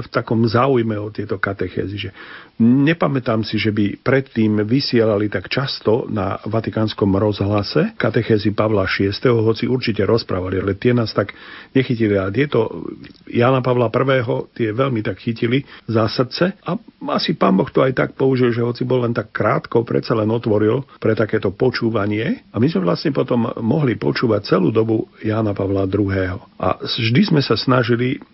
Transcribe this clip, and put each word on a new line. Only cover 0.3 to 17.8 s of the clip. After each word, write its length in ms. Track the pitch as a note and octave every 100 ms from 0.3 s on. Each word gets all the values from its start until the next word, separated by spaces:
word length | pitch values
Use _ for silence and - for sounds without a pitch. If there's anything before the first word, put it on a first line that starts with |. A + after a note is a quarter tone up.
| A2+ A2+
záujme 540 | A2+ C3+ B2+ A2+ G#2
o 100 | G#2
tieto 300 | G#2+ G2+ G2
katechézy, 580 | - G2 F#2 - F#2+ G2+
že 140 | G#2 - - - - -
nepamätám 800 | A2+ C3 C#3+ E3+ - C3+ B2 A2
si, 160 | G#2 G#2+
že 160 | G#2+
by 300 | G#2+ G2+ -
predtým 580 | - C3+ C3+ A#2 A2 G#2+
vysielali 640 | G#2 C3+ - A#2+ A2 G2+ G#2+
tak 180 | G2 -
často 560 | - C3+ - - A#2 -
na 320 | G#2+ F#2+ G#2+
vatikánskom 760 | - A2+ A2 A2 A2 - G#2 F#2+
rozhlase 800 | G#2+ G2+ G2+ G#2 G2+ D3+ A3 -
katechézy 560 | A#2 A#2+ A2 G#2+ G#2+
Pavla 320 | G2+ G#2+ G#2 F#2
šiesteho, 560 | - G2 G2+ C3+ A#2
hoci 240 | A2 A2 -
určite 400 | B2+ A#2+ G#2 G2
rozprávali, 560 | A2+ - F#2 F#2 F#2
ale 160 | G2 G2
tie 160 | B2
nás 160 | A#2+ A2 -
tak 160 | G2+ - - - -
nechytili. 460 | C3+ B2+ A2+ G#2+ G2
A 100 | F#2+
tieto 540 | A2 D3 A#2+ - E2+ - - - - -
Jána 400 | A#2 B2 C3 B2+
Pavla 240 | B2 A2+
prvého, 640 | B2 C3 C3 A#2 C3 -
tie 160 | - A2+
veľmi 320 | G#2+ C3+ A2+
tak 160 | A2 F#2
chytili 420 | A#2+ A#2 A#2 C3 - - -
za 160 | A2 A2
srdce 560 | - B2+ - F3+ - -
a 100 | F#3 - - C#4 B3
asi 180 | -
Pán 240 | E3 F3 F#3+
Boh 100 | -
to 80 | -